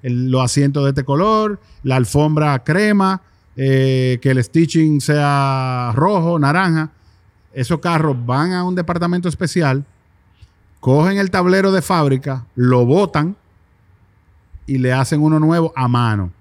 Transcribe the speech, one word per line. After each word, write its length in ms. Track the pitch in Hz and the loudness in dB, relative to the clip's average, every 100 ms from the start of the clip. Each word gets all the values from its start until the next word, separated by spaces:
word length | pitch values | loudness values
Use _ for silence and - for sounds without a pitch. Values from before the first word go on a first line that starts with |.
el, 260 | 131 123 127 | -4 -2 0
los 140 | 127 | 0
asientos 400 | 127 - 139 143 | 0 0 0 2
de 60 | 139 | 0
este 140 | 139 | -2
color, 560 | 135 143 202 220 214 202 _ - | -2 0 0 0 -2 -6 _ -10
la 140 | 131 131 | -2 0
alfombra 680 | 123 143 151 151 151 135 | 0 2 2 2 0 0
crema, 580 | - 165 214 202 190 190 _ _ _ - | -2 0 2 2 0 -2 _ _ _ -4
eh, 640 | 135 135 131 131 127 123 | 0 2 2 0 0 0
que 80 | 135 | 0
el 120 | 131 | 0
stitching 580 | 117 160 165 165 160 147 | 0 0 2 2 2 0
sea 920 | - 147 143 143 139 135 131 127 123 113 | 0 0 2 0 0 -2 -4 -4 -2 0
rojo, 420 | 175 202 165 170 | 2 2 0 0
naranja." 540 | 143 165 185 160 156 _ _ _ _ _ _ | 0 2 0 -2 -4 _ _ _ _ _ _
Esos 260 | 131 127 170 | -8 -4 -4
carros 360 | 175 165 156 131 120 | -2 0 0 -2 -2
van 260 | 127 170 | -2 -2
a 100 | 180 | -2
un 100 | 180 | -4
departamento 560 | 180 170 170 175 180 175 | -4 -4 -4 -2 -2 -4
especial, 560 | 147 175 185 151 131 143 _ _ _ _ _ - _ _ _ | -4 -4 0 0 -2 -6 _ _ _ _ _ -20 _ _ _
cogen 400 | - 139 170 196 | 0 2 2 0
el 100 | 196 | -2
tablero 420 | 190 180 190 196 | 0 2 2 2
de 120 | 190 | 0
fábrica, 640 | 147 180 143 131 139 131 120 - | 0 0 0 -2 -4 -10 -10 -2
lo 280 | 123 127 | 2 4
botan 520 | 120 165 202 151 156 202 _ _ _ _ _ _ _ _ _ _ _ - - | 4 2 0 -2 -4 -6 _ _ _ _ _ _ _ _ _ _ _ -20 -6
y 140 | 135 | -2
le 120 | 127 | 0
hacen 300 | 131 135 151 | 0 0 0
uno 180 | 156 156 | 2 2
nuevo 320 | 156 170 160 - | 2 0 -2 -2
a 120 | 127 | -2
mano. 440 | 120 120 104 90 - | 0 0 -2 -4 -10